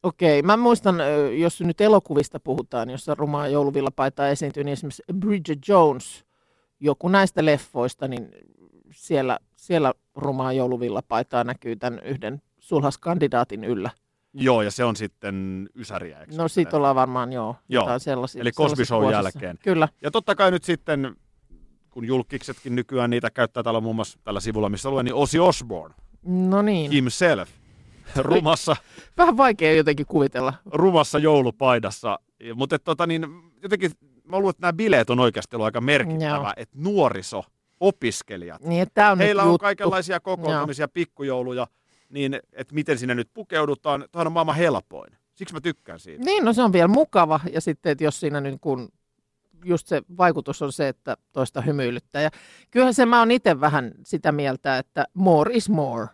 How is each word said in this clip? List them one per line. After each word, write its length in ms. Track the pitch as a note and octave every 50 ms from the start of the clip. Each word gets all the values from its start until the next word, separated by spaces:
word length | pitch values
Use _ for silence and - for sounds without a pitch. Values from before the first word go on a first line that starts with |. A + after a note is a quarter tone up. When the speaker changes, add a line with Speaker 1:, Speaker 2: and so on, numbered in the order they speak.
Speaker 1:
Okei, 400 | - F3+ - _ F3+ D#3+ D3 C#3+
mä 140 | C#3+ F#3 G#3
muistan, 440 | A#3 A#3+ A#3+ A#3 - - G3+ F3+ E3+
ö, 320 | D3 C#3 D3 D3 C#3+ C3+ A2
jos 260 | D3+ E3 E3+ - -
nyt 200 | F3+ F3 D#3+ -
elokuvista 600 | G3+ G#3+ G#3+ G3 - - D#3 C#3+ C3 - - D#3
puhutaan, 500 | _ - C3 B2+ A2+ _ - A#2+ A#2 B2
jossa 240 | B2+ B2 - - D3
rumaa 340 | - D3 D3 D3 D3 D3 C#3+
jouluvillapaitaa 800 | C#3+ D3 C#3+ C#3+ C3+ C#3 C3+ C3+ - - C3+ C3+ - - C#3 C#3
esiintyy, 360 | C#3+ - E3+ C#3 C#3 D3 C#3+
niin 80 | C#3+
esimerkiksi 300 | C#3+ C3 - C#3+ - - - - F3+ F#3+
Bridget 400 | F3+ G#3+ G3+ G3 D3+ E3 D3+ C#3 C3 -
Jones, 560 | G3+ F#3 E3 D3+ C3+ B2+ - - - - _ _ _ _ _ _ _ _ _ _ _ _
joku 280 | C#3 D3+ E3 _ - F3+
näistä 360 | F#3+ F#3+ F#3+ F#3+ _ - D#3
leffoista, 640 | D#3 D3 C#3 - - _ A#2+ A#2+ B2 - _ C#3+ C3+
niin 200 | B2+ A#2+ A2 C2+ G1+ G1+ G1+ G1+ _ _ _ _ _ _ _ _
siellä, 480 | D3+ _ - - E3+ C#3 C3 B2+ A#2+ - _ _ _
siellä 360 | _ - - F3+ E3 D3 C3 - _ _ _ _
rumaa 380 | C#3 - - C3 C3 C3 C3
jouluvillapaitaa 920 | B2+ C3 B2+ B2 B2 A#2+ A#2+ A#2+ G2+ A2 - _ A2+ A2+ C3 _ - B2 A#2
näkyy 320 | A#2+ B2+ - - A#2+ A#2
tän 240 | G2+ - B2 A#2+ G2+ -
yhden 380 | G#2+ C#3 B2+ - G#2+ C3 D3 _ _ _ _
sulhaskandidaatin 1040 | _ - F#3 D3 C#3 C#3 C3 - - E3+ F3 F3 D3 C#3 - A#2+ B2 _ G#2 G#2 A2
yllä. 260 | G#2+ A#2+ G2 F#2 A#2 - _ _ _ _ _ _ _ _
Speaker 2:
Joo, 280 | C#3 C3 C3 B2 A2+
ja 80 | G#2+ G2+
se 140 | - - B2
on 120 | A#2 A2
sitten 720 | G#2+ G#2+ F#2+ _ _ - G2+ G2 F#2+ F#2+ F#2+ F#2 F#2+ G2 - _
Ysäriä, 440 | A#2+ A2+ - G2+ F2+ F2 E2+ D2 D2
eikö 140 | D#2 - D3+
Speaker 1:
No 120 | D#3+ E3 D#3+
Speaker 2:
se 40 |
Speaker 1:
sit 140 | - F#3+ D#3+
Speaker 2:
leffa? 100 | D#3 -
Speaker 1:
ollaan 200 | D3+ C#3+ C#3 C3+
varmaan, 360 | C3 C3 B2+ B2+ B2+ A#2+ B2
joo, 240 | C3 B2 A2 G#2+ A#2+ _ _ _
Speaker 2:
Joo, 140 | B2+ B2
Speaker 1:
jotain 180 | - B2+ A#2+ C3
sellaisia, 400 | - D3 C3+ B2+ B2 C3 - B2
Speaker 2:
eli 100 | A#2 A#2+
Cosby 100 | - - D3+ C#3+
Speaker 1:
sellaisissa 260 | D3 C3+ A#2+ - A#2+
Speaker 2:
Shown 80 | A2
Speaker 1:
vuosissa. 200 | G#2+ G#2+ G#2+ G#2 G2 F#2+ - -
Speaker 2:
jälkeen. 200 | G2+ F2+ F2 -
Speaker 1:
Kyllä. 260 | _ G3+ F#3 D#3+ D#3 D#3 _ _
Speaker 2:
Ja 80 | - D3
totta 240 | - A3+ - - G3+
kai 160 | - G3 F#3
nyt 140 | F3+ E3+ -
sitten, 520 | - E3+ D3+ _ - D3+ C#3 C3+ B2+ F#2 _ _ _ _ _ _ _ - - - _ _ _ _ _
kun 140 | _ B2+ A2+
julkiksetkin 680 | A2+ C3 B2+ A#2 - C#3+ B2+ - - B2+ - _ C3 A#2+
nykyään 360 | B2+ A#2 - C3+ B2+ A#2+ A#2+
niitä 200 | A#2+ A#2+ A2+ A2+
käyttää 320 | _ - A#2+ A2 _ B2
täällä 180 | A2+ A#2 A2+ A2+
muun 160 | A2 A2+ A2+
muassa 220 | A2+ G#2 - - _ _
tällä 160 | A2 G2+ G2
sivulla, 280 | F#2+ A2+ G#2+ G#2+ G#2 G2
missä 220 | G#2 F#2 - C3+
luen, 140 | C#3 C3+ A#2+
niin 100 | B2+ B2
Ozzy 240 | C3 C#3+ - D3+ D#3+
Osbourne 560 | F3 F#3 - - C3 A#2 G2+ E2+ D#2 D#2+ - - - - - _
Speaker 1:
No 400 | - F3 F3+ F#3 F#3 F#3 F#3+ G3+
niin. 280 | G#3 G#3+ G#3 F3 D#3 C#3+
Speaker 2:
himself, 580 | D3 C#3+ C3 B2 - - F#3 E3+ D3 G2+ E2+ - - _ _ _ _ - _ - - - - - -
rumassa 600 | C#3 C3 C3 E3+ F3+ D#3+ D3+ E3 - - E3+ D3 - _ _ - - - - _
Speaker 1:
Vähän 200 | - F4 E4+ B3
vaikea 360 | A3+ C4+ B3+ G#3+ - E3 D#3 D#3+
jotenkin 320 | D#3+ D3+ D3+ D3 C#3+ D3
kuvitella. 480 | - - D#3+ C#3 C3+ - B2+ C3 C3 C3 - _
Speaker 2:
rumassa 520 | G3 D3+ D3+ E3+ F#3+ F3+ D#3+ D3 - - D3
joulupaidassa. 1000 | D3+ D#3 D3+ C#3+ B2+ A#2+ A2 _ C#3 C3 B2 A#2 A2 F#2+ G2+ - - A2+ G2+ - _ _ _ _
Ja, 140 | G#2+ A#2 A2+
mut 180 | A#2+ C3+ C#3
et 120 | E3 D3 _
tota 220 | E3+ D#3+ D#3+ F3
niin, 200 | E3 E3 D#3+ D#3+ D3 D#3+ F3 E3 _ _ _
jotenkin 280 | G3 F#3+ G#3 F#3 F#3 E3+ E3+ _ D3 C#3 _ _ _
mä 140 | - F3+ G3
luulen, 120 | G3 F#3+
että 100 | E3+ _
nämä 100 | F3 F3
bileet 380 | E3 E3 A3 G#3+ F3 B2+ A2+ -
on 100 | B2 B2
oikeasti 360 | B2+ A#2 - G#2+ - _ -
ollut 80 | A#2 G#2+
aika 160 | A2 G#2+ A#2+
merkittävä, 540 | A#2+ C3+ D3 C#3 - E3 D#3+ D#3+ D#3+ D3+ D3
Speaker 1:
Joo. 180 | C#3+ C#3+ G2+ G2+
Speaker 2:
että 220 | - A2+ _ _ C3+
nuoriso, 680 | D3+ F#3+ G#3 G3 D3+ B2 G2 F#2+ F#2 - - G2 - _ _ _ _ _ _ _
opiskelijat, 840 | F3 G3 F#3+ _ C#3 A#2 G2 - - _ G#2+ F2+ F2 F2 D#2 -
Speaker 1:
Niin, 200 | - E3 E3+ E3+
että 100 | F#3 G#3+ _
tää 180 | A3 G#3 G#3
on 60 | G3 F#3
nyt 80 | G3
Speaker 2:
heillä 160 | G#3 G#3 G3
on 60 | G3 F3
Speaker 1:
juttu. 140 | F3 E3+
Speaker 2:
kaikenlaisia 580 | - G3+ G3+ - G3+ G3 F#3+ F#3 E3+ F3 F#3 E3+
kokoontumisia, 640 | _ F#3+ F#3 F3 E3 D#3 D#3+ D3 C#3+ D3+ C#3 C3+
Speaker 1:
Joo. 60 | E3+ F3
Speaker 2:
pikkujouluja, 760 | _ F3 E3 _ _ - C#3 C3+ C3 B2+ B2 B2+ B2 B2+ B2 _ _ _ _ _ _ _ _ _
niin 320 | C3 C#3+ C#3 C3+ C#3 - _ _
et 200 | _ A#2+ B2+ _
miten 260 | C#3+ D3+ D3+ D#3+ D3 A#2
siinä 160 | B2 B2+ B2
nyt 140 | A#2+ A#2 _ _
pukeudutaan, 720 | A3 G3+ _ F3 D#3 D3+ D3 C#3+ - _ D3+ C#3+ C#3 C#3+ _
toihan 140 | _ E3+ E3
on 60 | D#3+
maailman 240 | E3 E3+ D#3+ D#3+ D3
helpoin. 560 | D#3 F3 D#3+ C3 F#2+ - _ - C#2 G1+ - _ _ _ _ _
Siksi 200 | _ G3 - F3
mä 60 | D#3
tykkään 400 | C#3 E3+ D#3 _ _ - F2 E2
siitä. 240 | - F2+ D2+ A3+ B3
Speaker 1:
Niin, 200 | F4 G4 G#4+ E4
no 80 | -
se 100 | A3+ A#3
on 100 | B3+ A3
vielä 160 | F3+ F3+ E3 F3
mukava, 520 | G#3 C#4 D#4 - - G3+ E3+ D#3 D#3 D3+ D#3 F3
ja 80 | - D#3+
sitten, 320 | - - D3+ _ _ E3+
että 120 | D3 C3 D#3+
jos 160 | D3+ - -
siinä 200 | - D3+ C#3+ C#3+
nyt 140 | C#3 C#3 C3+ C3
kun 280 | - E3 C3+ B2+ A#2+ - _ _ _ _ _ _ _ _ _ _ _ _ _ _ F3
just 220 | F3+ F3 D#3+ -
se 160 | - F3+ C#3+ - _ F3 F3+
vaikutus 440 | F3+ F3 D#3+ D#3+ - - C#3 -
on 100 | D3+ C#3
se, 160 | C3+ - D3 C3+
että 280 | B2 _ _ D3 A2+ _ _ _
toista 280 | _ C#3 C3 - _ C#3
hymyilyttää. 640 | A#2 D3 D3 C#3+ C3 A#2+ B2 A#2+ _ _ - C#3+
Ja 80 | D3+ D3+ - - - - - - _ _
kyllähän 240 | _ A#3+ B3+ B3+ A3+
se, 120 | C4 B3
mä 120 | A#3 A#3+ A#3+
oon 120 | A3+ A3+
ite 300 | A#3+ B3+ _ G#3 D#3+ B2+
vähän 320 | C#3+ D3+ D3 C#3+ B2+ A2+ - - -
sitä 280 | - - D#3 - D#3
mieltä, 460 | D3+ D3 C#3+ C#3 C3 - _ C#3+ C3 B2+
että 260 | - _ _ D#3+ C#3 - _
more 400 | F3+ F#3+ F#3+ E3 D3+ D3+ G#3+ B3
is 140 | A3+ - -
more. 380 | G#3+ D#3+ C#3+ C3+ A#2 A#2 G#2+ A2